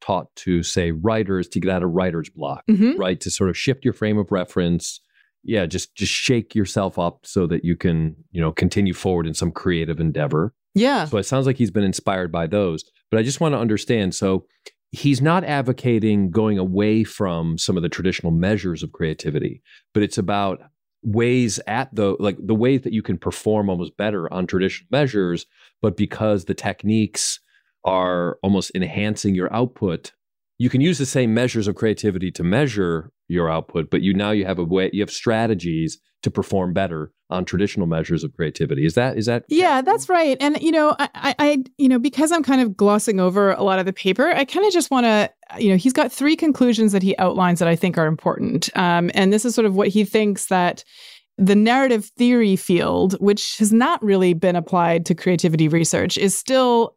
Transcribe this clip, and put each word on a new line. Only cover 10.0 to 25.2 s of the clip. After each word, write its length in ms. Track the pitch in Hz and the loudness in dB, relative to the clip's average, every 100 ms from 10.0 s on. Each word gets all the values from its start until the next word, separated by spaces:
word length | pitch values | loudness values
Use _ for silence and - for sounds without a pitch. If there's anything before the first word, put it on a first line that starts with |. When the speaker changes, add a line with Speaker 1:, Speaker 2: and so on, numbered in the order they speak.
| 80 76 71 78 104 - _ 196 | -2 -2 -2 0 -2 -6 _ 0
Speaker 2:
Yeah. 300 | 247 254 151 | 2 0 -2
Speaker 1:
So 120 | 104 | -4
it 60 | |
sounds 220 | - 135 135 | -2 -2 0
like 100 | 127 | 0
he's 160 | 110 | 0
been 100 | 104 | 0
inspired 480 | 98 - - 95 87 | 0 -2 -2 -4 -2
by 160 | 85 82 | -4 -2
those. 380 | 104 95 78 - _ - | 0 0 -4 -10 _ -4
But 80 | 113 | -2
I 60 | |
just 160 | 117 131 | 0 -2
want 120 | 160 | -2
to 60 | 127 | 0
understand, 560 | 113 104 - 117 95 | 0 -2 0 0 0
so 320 | - 98 95 - _ - _ _ | -2 0 0 -4 _ -20 _ _
he's 280 | - 143 131 | -2 0 2
not 220 | 156 180 | 2 0
advocating 880 | 170 143 127 123 127 113 110 104 95 | 0 -2 -2 -2 0 2 2 2 2
going 280 | 104 107 101 | 0 0 0
away 440 | 92 92 107 110 | 0 0 2 2
from 560 | 107 - 98 85 82 82 | 0 -2 -2 -2 -2 -2
some 180 | - 92 | -2 -2
of 60 | |
the 60 | 82 | -2
traditional 420 | - 90 - 87 | -2 -4 -2 0
measures 540 | 82 92 107 92 80 | 0 0 0 -4 -6
of 80 | 78 | -10
creativity, 720 | - 80 78 80 104 - - _ - _ | -6 -6 -4 -4 -2 -4 -8 _ -20 _
but 100 | 104 | -2
it's 120 | 101 - | 0 -2
about 440 | 92 101 98 92 - _ _ _ | -2 -2 -2 -6 -12 _ _ _
ways 560 | 110 107 120 127 117 95 - | -4 0 2 2 0 -4 -6
at 260 | 117 135 | -6 -4
the, 220 | 110 101 - | -2 -2 0
like, 160 | 101 87 | -2 -4
the 160 | 95 | -2
ways 280 | 107 123 135 | 0 2 0
that 100 | 127 | -2
you 100 | 110 | -6
can 160 | - 90 | -4 -6
perform 500 | 92 - 107 107 101 | -6 -4 -2 0 0
almost 280 | 87 85 - | -2 -6 -6
better 360 | 107 101 82 | -4 -4 -6
on 140 | 92 90 | -6 -2
traditional 400 | 92 92 - - | 0 -2 -4 -4
measures, 540 | 135 139 107 | -2 0 0